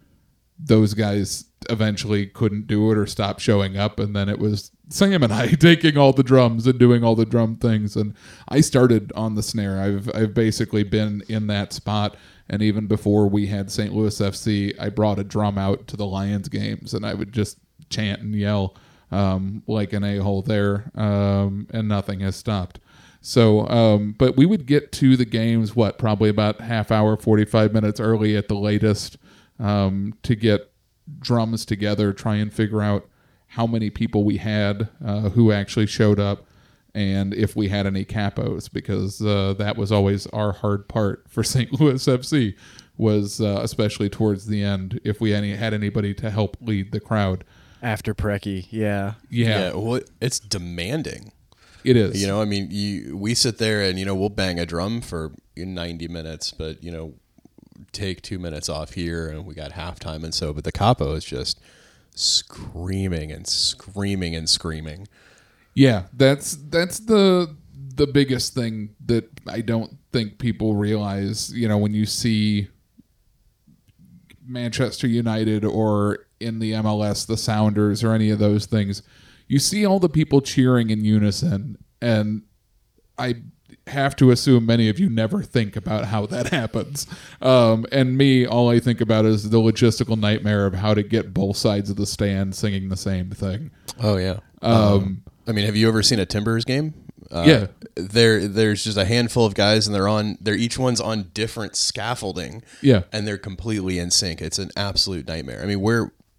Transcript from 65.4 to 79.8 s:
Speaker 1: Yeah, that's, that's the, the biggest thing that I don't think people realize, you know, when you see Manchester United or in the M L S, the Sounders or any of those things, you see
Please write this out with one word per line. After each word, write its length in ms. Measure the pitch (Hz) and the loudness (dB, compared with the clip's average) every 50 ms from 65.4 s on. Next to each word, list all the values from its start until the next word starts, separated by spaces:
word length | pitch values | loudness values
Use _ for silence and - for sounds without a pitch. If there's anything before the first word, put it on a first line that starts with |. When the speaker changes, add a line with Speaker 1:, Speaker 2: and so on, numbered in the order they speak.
| _ _ _ _ _ _ - | _ _ _ _ _ _ 2
Speaker 1:
Yeah, 300 | - 135 131 113 98 92 - - | 4 6 6 4 2 -4 -4 0
that's, 420 | 120 135 135 143 143 - - - | 2 2 4 2 0 -4 -10 -10
that's 420 | 143 143 147 - 165 175 180 - - | -12 -8 -4 -2 -2 -2 -2 -4 -6
the, 540 | 220 226 220 202 196 190 185 180 175 156 151 - - - - 135 139 135 131 | -2 2 2 4 4 4 4 2 0 -4 -8 -16 -20 -20 -20 -18 -18 -8 -2
the 120 | 139 147 | -2 0
biggest 480 | 139 127 143 139 127 131 117 - - - | 2 4 2 2 2 0 -2 -4 -6 -6
thing 400 | 131 117 113 110 107 104 104 - - - | -6 -6 -6 -6 -8 -10 -12 -14 -8 -4
that 240 | - 117 113 - - - - - | -2 0 0 -2 -4 -12 -20 -14
I 140 | - - 113 | -10 -8 -8
don't 360 | 113 113 113 113 110 - - - _ _ | -4 -2 -2 -4 -4 -6 -14 -20 _ _
think 260 | - 123 110 104 - - | -4 -4 -4 -4 -6 -6
people 360 | 127 120 107 - 107 110 107 | -4 -4 -4 -2 -2 -2 0
realize, 800 | 101 104 104 107 107 104 101 98 98 98 101 107 104 - - | 0 0 -2 -2 -2 -2 -4 -4 -4 -4 -4 -6 -6 -8 -8
you 160 | - 120 117 110 | -6 -4 -2 0
know, 80 | 107 104 | 2 2
when 140 | 104 104 107 | 2 0 0
you 120 | 107 107 | 0 -2
see 640 | 104 - - - 120 110 107 107 107 104 104 98 - _ _ _ _ _ _ _ _ _ _ _ _ _ _ _ _ _ _ _ _ _ _ _ _ _ _ _ - - - _ _ - _ - | -2 -2 -2 -2 0 0 2 2 0 0 -2 -4 -6 _ _ _ _ _ _ _ _ _ _ _ _ _ _ _ _ _ _ _ _ _ _ _ _ _ _ _ -20 -20 -20 _ _ -20 _ -16
Manchester 640 | 123 127 123 123 117 113 - 131 113 - - - | -12 -8 -6 -6 -4 -2 -2 -4 -4 -4 -4 -2
United 580 | 123 113 117 117 117 110 110 110 110 107 107 104 | -2 0 0 0 0 0 0 0 0 0 0 0
or 640 | 107 - 107 110 107 104 101 101 104 101 - - _ _ - | 0 0 0 2 2 2 2 2 0 -2 -4 -8 _ _ -12
in 180 | 110 117 113 110 | -10 -8 -6 -4
the 160 | 110 107 110 | -4 -4 -2
M 120 | 110 107 | -2 0
L 160 | 107 107 107 | 0 0 0
S, 220 | 107 104 101 - - | 0 -2 -2 -4 -4
the 120 | - 110 | -6 -6
Sounders 680 | 110 - - 110 107 107 107 104 104 104 104 101 107 113 | -4 -2 -2 2 2 2 2 4 2 2 2 2 2 0
or 80 | 113 | 2
any 180 | 113 110 107 107 | 2 2 2 2
of 80 | 107 104 | 2 2
those 280 | 107 104 104 107 104 | 2 2 2 2 0
things, 360 | - 117 107 101 98 98 - - _ _ _ - - _ _ _ - | 0 0 0 0 -2 -4 -8 -10 _ _ _ -20 -20 _ _ _ 0
you 100 | 131 143 | 0 2
see 260 | - - 190 208 | 2 2 0 2